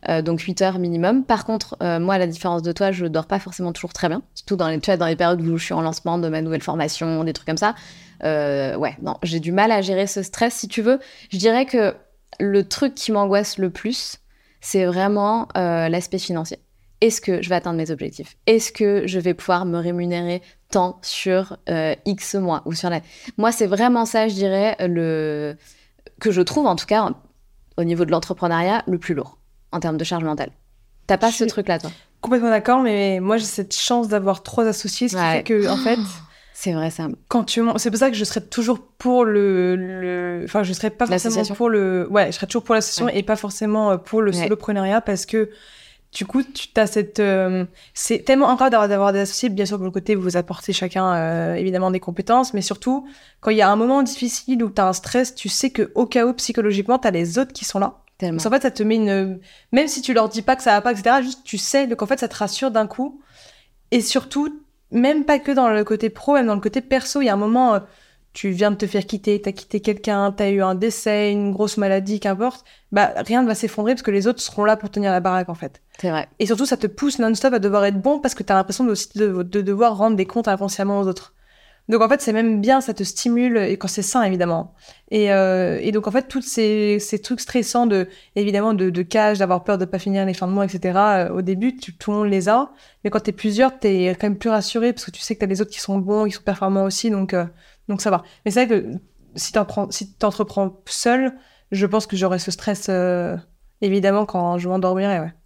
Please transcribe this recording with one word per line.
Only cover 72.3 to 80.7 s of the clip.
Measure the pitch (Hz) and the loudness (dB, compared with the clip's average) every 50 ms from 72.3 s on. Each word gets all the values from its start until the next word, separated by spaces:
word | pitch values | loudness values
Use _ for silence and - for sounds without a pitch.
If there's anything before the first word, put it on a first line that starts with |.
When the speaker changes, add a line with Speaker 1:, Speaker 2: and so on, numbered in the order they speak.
| 196 185 220 254 254 - _ _ - _ _ _ - | -2 0 -2 -4 -4 -6 _ _ -20 _ _ _ 2
Speaker 2:
bah, | 202 202 - - | 2 2 2 2
rien | - - - 220 247 254 | -2 -4 0 2 2 2
ne | 233 | 2
va | 220 | 0
s'effondrer | 196 - 214 - - 214 214 262 | 0 -2 -4 -2 -2 0 0 0
parce | 240 - | 0 0
que | - 202 | 0 0
les | 202 190 220 | 2 2 2
autres | 247 - | 0 0
seront | - - - - 208 | -4 -8 -4 0 4
là | 208 220 | 4 2
pour | 214 214 202 | 2 0 -8
tenir | 202 208 202 196 185 | -4 -2 0 2 2
la | 180 | 2
baraque, | 175 190 185 185 180 180 | 2 2 0 0 -2 -4
en | 175 | -6
fait. | 165 - - _ - _ _ _ - | -10 -10 -12 _ -14 _ _ _ -4
Speaker 1:
C'est | - 180 | -4 -2
vrai. | 160 156 - - _ _ | -2 -2 -4 -6 _ _
Speaker 2:
Et | - | 0
surtout, | 196 226 202 262 | 0 2 0 2
ça | 277 262 | 0 0
te | - - | 0 -2
pousse | 208 208 - - 285 269 - | -4 -4 0 -2 -2 0 2
non-stop | 240 220 226 208 - 269 254 | 2 0 0 2 2 2 2
à | 233 | 4
devoir | 190 202 196 208 202 | 2 2 2 4 2
être | 202 202 196 | 2 0 0
bon | 185 262 294 294 | 2 2 0 2
parce | 294 262 - | 0 -4 -4
que | - 208 | -4 -2
t'as | - - | 2 2
l'impression | 190 190 - 202 - 254 | 2 2 2 0 0 0
de, | 247 214 | 0 0
aussi | 196 - - _ 202 | 0 -4 -8 _ 0
de, | 214 208 185 180 180 | 0 0 2 0 -4
de | 175 185 208 | -2 -2 -2
devoir | 202 190 202 196 233 233 214 | 0 0 2 4 4 2 4
rendre | 190 208 226 220 | 4 2 2 4
des | 196 190 | 2 0
comptes | 190 - 233 226 220 | -2 -2 -2 0 0
inconsciemment | 196 190 202 196 | 0 0 -2 -4